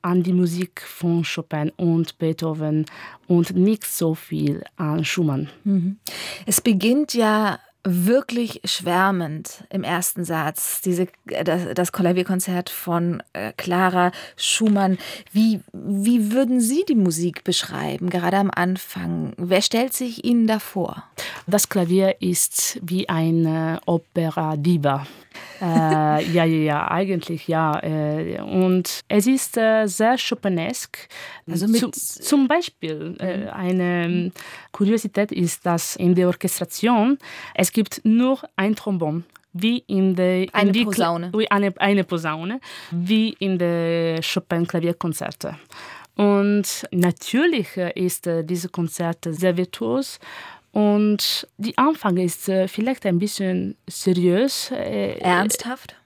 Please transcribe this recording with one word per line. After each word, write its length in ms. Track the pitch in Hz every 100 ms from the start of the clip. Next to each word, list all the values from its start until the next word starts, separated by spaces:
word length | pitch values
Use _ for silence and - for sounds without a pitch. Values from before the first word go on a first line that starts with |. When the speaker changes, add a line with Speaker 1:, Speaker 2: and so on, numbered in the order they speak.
Speaker 1:
an 200 | 180 180
die 120 | 175
Musik 480 | 180 180 175 185 -
von 420 | - - 175 170
Chopin 460 | 160 - 160 151 151 -
und 420 | 175 165 165 -
Beethoven 680 | 160 160 165 156 156 156 151 - - - -
und 300 | 175 170 180
nicht 280 | 190 214
so 300 | - - 165
viel 480 | 160 - 156 147 151 - -
an 280 | 156 156
Schumann. 440 | 151 - 160 135 147 -
Speaker 2:
Mhm. 340 | 208 196 175 202 - - - - -
Es 140 | 196
beginnt 540 | 240 196 208 269 302
ja 440 | 240 220 214 214 - _ _ 190
wirklich 760 | 175 180 254 - 240 226 -
schwärmend 1000 | - - 175 175 190 185 165 156 - - -
im 160 | 196
ersten 400 | 131 175 175 -
Satz, 560 | 170 160 151 - - -
diese, 260 | 185 175 180 _ - -
das, 300 | - 170 175
das 180 | 131 175
Klavierkonzert 760 | - 175 180 180 185 185 180 180
von, 520 | - - 170 170 170 -
äh, 180 | - 110 -
Clara 520 | 180 180 185 180 180 - - -
Schumann. 580 | - - 220 202 190 185 - - -
Wie, 280 | 208 220 208 -
wie 600 | - - 196 208 240 208
würden 280 | 247 254 254
Sie 220 | 226 285 392
die 60 |
Musik 500 | 240 185 160 175 -
beschreiben, 640 | - 170 - - 151 139 175
gerade 300 | 180 175 196
am 120 | 196
Anfang? 840 | - 180 185 - 185 175 170 156 -
Wer 240 | 180 185
stellt 320 | 202 226 254
sich 320 | - 247 226
Ihnen 220 | - 240 220
da 140 | 220
vor? 440 | - 196 165 175 - - - - -
Speaker 1:
Das 220 | 202 -
Klavier 540 | 202 170 185 190 -
ist 560 | 185 175 - - - -
wie 240 | 170 180 -
eine 760 | 165 165 165 160 160 160 160
Opera 720 | - 170 - 180 160 165 156 151
diva. 500 | 151 170 143 135 139 - - - - -
Äh, 40 |
<laughs> 680 | 180 160 160 156 151 151 165
ja, 120 | 170
ja, 0 |
ja, 460 | 165 160 151 147 -
eigentlich 580 | 165 196 180 - 165 -
ja. 300 | 160 160 151
Äh, 580 | - 156 151 151 165 -
und 600 | - 185 185 185 175 - -
es 180 | 208 214
ist, 320 | 262 - 233
äh, 280 | 220 220 214
sehr 280 | 180 220 254
Chopinesque. 840 | - 240 202 175 175 254 - - - - - - -
Speaker 2:
Also 180 | 175 202
mit 120 | 226
Speaker 1:
Zu-, 100 | 254
zum 580 | - - - - 294 262
Beispiel, 680 | 320 349 _ 160 156 156 180
äh, 140 | 185 185
Speaker 2:
Mhm. 40 | -
Speaker 1:
eine, 540 | - 180 185 180 175 170
ähm, 260 | 180 175 - - - -
Kuriosität 600 | - 202 220 208 - 208
ist, 340 | - 170 - 175
dass 300 | 170 - -
in 180 | 180
der 140 | 180 180
Orchestration 880 | 175 185 - 175 - 220 240 226 277 - - -
es 180 | - 185
gibt 300 | - 208 -
nur 340 | 220 226 254 269 -
ein 220 | - 196 214
Trombon, 480 | 214 185 160 165 - - _
wie 260 | 170 220 240 -
in 260 | 196 190
der, 300 | 180 180 185
in 100 | 185
Speaker 2:
Eine 160 | - 208
Speaker 1:
die 100 | 202
Kla-, 60 | 214
Speaker 2:
Posaune. 420 | 185 170 170 175 214
Speaker 1:
wie 140 | 220
eine, 220 | 202 202 185
eine 260 | 202 202
Posaune, 560 | 180 170 160 156 170 254 - - -
wie 380 | 175 175 220 220 -
in 180 | 196 185
der 640 | 175 170 165 170 165 165
Chopin-Klavierkonzerte. 1300 | 160 185 - 170 170 175 170 170 170 156 - - - 156 - - - - -
Und 720 | - 208 202 202 208 190 - -
natürlich, 840 | 180 180 170 - 240 339 294 180 -
äh, 140 | 175 -
ist, 300 | 180 - 180
äh, 160 | 165
diese 240 | 160 175 180
Konzerte 680 | - 165 - 170 165 170
sehr 220 | 156 185 175
virtuos. 640 | 180 - 226 247 269 - - - - - _
Und 760 | 214 208 208 214 208 - - - -
die 200 | 208 -
Anfang 380 | 277 311 208 180
ist, 320 | 180 - -
äh, 200 | 190 190
vielleicht 380 | - 233 262 202
ein 120 | 175
bisschen 580 | 202 - 190 180 190 - -
seriös, 840 | - - 180 175 180 269 - -
äh, 460 | 254 - 208 196 -
Speaker 2:
Ernsthaft? 800 | 180 180 208 - 233 254 - -